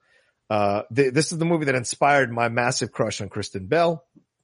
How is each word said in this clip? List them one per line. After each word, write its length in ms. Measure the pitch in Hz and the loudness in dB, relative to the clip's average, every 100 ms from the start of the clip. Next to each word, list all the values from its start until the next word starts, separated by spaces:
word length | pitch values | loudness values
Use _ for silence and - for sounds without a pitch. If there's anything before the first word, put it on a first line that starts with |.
| _ _ _ _ - | _ _ _ _ -4
uh, 340 | 107 101 101 - | 0 2 0 -2
th-, 180 | 117 135 | 0 2
this 200 | 127 151 | 2 -2
is 60 | 165 | -2
the 60 | |
movie 220 | 165 170 143 | 0 0 0
that 80 | |
inspired 580 | 127 117 - 147 143 123 | -2 -4 0 4 4 2
my 160 | 117 117 | 0 0
massive 420 | 117 120 - 117 | 0 0 -2 -4
crush 280 | - 110 - | -2 -4 -2
on 80 | 101 | -8
Kristen 380 | 107 98 101 92 | -8 -8 -8 -2
Bell, 360 | 160 170 165 _ _ _ _ | 2 2 0 _ _ _ _